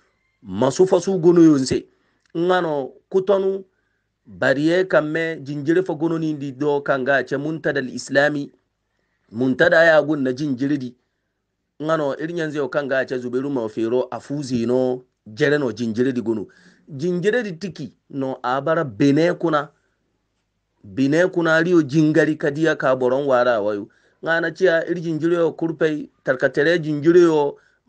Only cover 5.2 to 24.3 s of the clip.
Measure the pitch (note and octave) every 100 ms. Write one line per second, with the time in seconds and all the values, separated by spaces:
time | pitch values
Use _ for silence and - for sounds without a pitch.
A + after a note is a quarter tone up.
5.2 | E3 D#3+ C3+ D3 C#3 E3 F#3 D#3 D#3+ E3
6.2 | D#3+ D3+ C#3 B2+ D3 C#3+ C#3+ C#3 B2+ C#3
7.2 | B2+ C#3 D3 D#3+ D#3+ C#3 B2+ B2 - C3+
8.2 | D3 D3 C#3 _ _ _ _ _ _ _
9.2 | _ G#2+ C3 B2+ E3 E3+ E3 D#3 C#3+ D#3
10.2 | B2+ B2+ D3+ B2 C#3 D3 B2+ - _ _
11.2 | _ _ _ _ _ _ D3+ D#3+ C#3+ C3
12.2 | D#3+ E3+ D#3 D3 C3+ D3+ C#3 C3+ B2 B2+
13.2 | B2 B2 C#3 C#3 A2 A2 A2+ B2 - A#2
14.2 | - C#3+ C3+ B2+ A#2 B2+ B2+ B2+ - _
15.2 | - A2 C#3+ D3 C3+ G#2+ A#2 A2 B2+ B2
16.2 | G#2+ A2 F#2 _ _ _ _ C#3+ E3+ F3+
17.2 | F#3 A#3 G#3+ E3 G3+ D#3 C#3 - _ C#3
18.2 | C3+ C3 B2 C3 C#3 D#3+ D3+ G#2 C#3+ C#3
19.2 | E3+ F3 E3+ D3+ D3 _ _ _ _ _
20.2 | _ _ _ _ _ _ G#2+ F#2+ C3+ D#3
21.2 | F3+ F3 E3 D#3+ E3+ F3 C#3+ D#3 D3+ D#3
22.2 | D3+ D3+ D#3+ C#3+ D#3+ D3+ C#3+ C3 B2 C3
23.2 | C#3+ B2+ B2 A#2 G#2 G#2 G2+ _ _ _
24.2 | D#3+